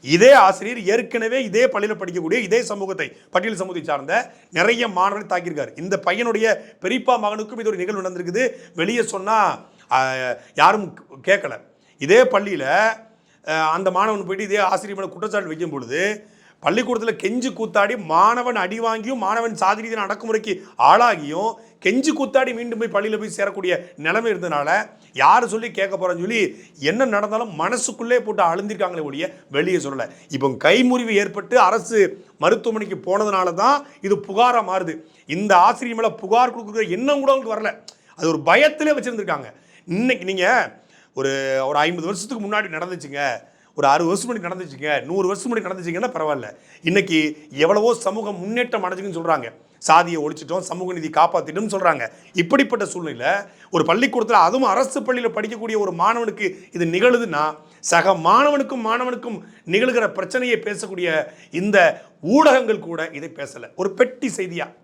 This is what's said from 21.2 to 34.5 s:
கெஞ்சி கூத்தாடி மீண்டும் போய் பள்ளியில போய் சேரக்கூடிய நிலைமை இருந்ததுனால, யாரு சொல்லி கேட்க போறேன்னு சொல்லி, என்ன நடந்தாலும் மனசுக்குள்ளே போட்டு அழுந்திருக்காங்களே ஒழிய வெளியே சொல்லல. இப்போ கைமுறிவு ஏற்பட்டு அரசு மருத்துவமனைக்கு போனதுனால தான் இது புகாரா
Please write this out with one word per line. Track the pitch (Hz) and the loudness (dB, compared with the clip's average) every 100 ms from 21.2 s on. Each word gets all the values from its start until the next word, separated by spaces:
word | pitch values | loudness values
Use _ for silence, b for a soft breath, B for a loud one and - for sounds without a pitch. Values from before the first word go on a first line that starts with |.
| 147 160 220 - B B | -4 -4 -4 -6 B B
கெஞ்சி | 180 240 302 - | 0 0 0 -2
கூத்தாடி | 262 269 254 | 0 0 0
மீண்டும் | 233 240 226 | -4 -6 -6
போய் | 226 | -2
பள்ளியில | 202 208 214 | -2 -2 -4
போய் | 208 170 | -6 -4
சேரக்கூடிய | 202 196 185 170 175 - | -4 -2 -2 -2 -4 -6
நிலைமை | 156 202 233 | -2 0 0
இருந்ததுனால, | 190 175 147 143 190 214 b b | -2 -2 -2 0 0 -2 b b
யாரு | 123 139 220 233 | 4 6 6 4
சொல்லி | 220 226 | -4 -6
கேட்க | 170 190 190 | -4 -4 -2
போறேன்னு | 180 170 | -4 -4
சொல்லி, | 185 226 175 B B - | -4 -2 -2 B B -4
என்ன | 139 208 | -2 0
நடந்தாலும் | 262 202 208 220 233 151 | 0 0 0 -4 -4 -4
மனசுக்குள்ளே | 170 240 240 214 233 247 | -2 -2 -4 -6 0 0
போட்டு | 220 202 | 0 0
அழுந்திருக்காங்களே | 175 175 202 196 185 170 | 0 0 -4 -4 -4 -4
ஒழிய | 151 139 175 B B | -8 -6 -8 B B
வெளியே | 139 175 180 | -2 0 0
சொல்லல. | 139 135 113 B B | -2 -6 -8 B B
இப்போ | 139 135 | -2 -2
கைமுறிவு | 127 151 214 247 247 233 | 2 4 4 4 2 0
ஏற்பட்டு | 202 202 196 170 247 | 0 0 -6 0 4
அரசு | 190 214 170 220 185 - B _ | 4 4 0 2 2 0 B _
மருத்துவமனைக்கு | 160 226 240 214 208 175 180 196 | 0 2 0 -6 -6 -8 -2 -2
போனதுனால | 214 190 185 | 0 0 0
தான் | 170 226 285 285 B | 2 2 2 -2 B
இது | 196 202 | -2 -2
புகாரா | 202 196 247 | -2 2 4